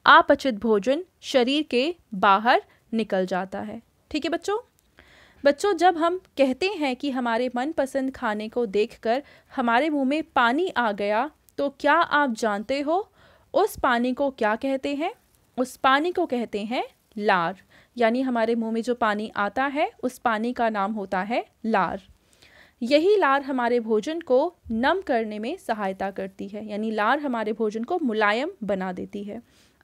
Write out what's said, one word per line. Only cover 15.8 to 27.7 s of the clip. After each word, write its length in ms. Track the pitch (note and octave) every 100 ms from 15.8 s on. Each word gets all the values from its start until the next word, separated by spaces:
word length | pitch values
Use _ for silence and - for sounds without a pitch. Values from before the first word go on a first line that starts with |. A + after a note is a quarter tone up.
| C4+ C4+ E4+
को 140 | F4+ E4+
कहते 380 | B3 A3 G3+
हैं 200 | G#3 C4 C5 _ _ G#3+
लार, 440 | G#3 F#3 E3+ F#3+ _ _ _ A#3+
यानी 240 | A3+ A#3+
हमारे 340 | C4 A#3 A3+ A#3
मुंह 160 | A3+
में 100 | A3+
जो 140 | A3+ A#3+
पानी 360 | A3 G#3 G#3+ -
आता 300 | G3+ A#3 C4+
है, 260 | C#4 F#4+ -
उस 140 | B3+ -
पानी 360 | A#3+ G#3+ A#3
का 160 | B3 A3+
नाम 220 | G#3+ G3
होता 300 | A3 F#3+ F#3+
है 240 | G3 C4 A4 _ A3
लार। 360 | G#3 E3+ G3 - - _ _ _ - - -
यही 320 | A#3 D4 F4 G#4
लार 260 | D4 C4+
हमारे 380 | C4+ C4 A#3+ A#3+
भोजन 400 | A3 G#3+ B3 E4
को 360 | - B3+ E4 - -
नम 300 | A3+ C4+ F#4
करने 380 | F#4+ A#3+ A3 G#3
में 180 | A3+ F#4+
सहायता 540 | - G#3+ G3 G3 G3
करती 360 | F#3+ F#3+ - G3
है, 220 | G#3 G#3+
यानी 220 | G#3 A3
लार 280 | G#3+ G#3+ C#4+
हमारे 340 | D4 A#3+ G#3+
भोजन 300 | A3 A3